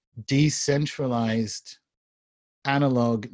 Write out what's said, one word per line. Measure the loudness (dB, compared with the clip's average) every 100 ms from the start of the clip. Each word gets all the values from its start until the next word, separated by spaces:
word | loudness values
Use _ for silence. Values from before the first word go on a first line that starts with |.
| _ -14 -2
decentralized | 2 2 2 0 0 -2 -4 -2 0 0 0 -4 -8 -16 -20 _ _ _ _ _ _ _ _ -2
analog | 2 2 2 2 0 -4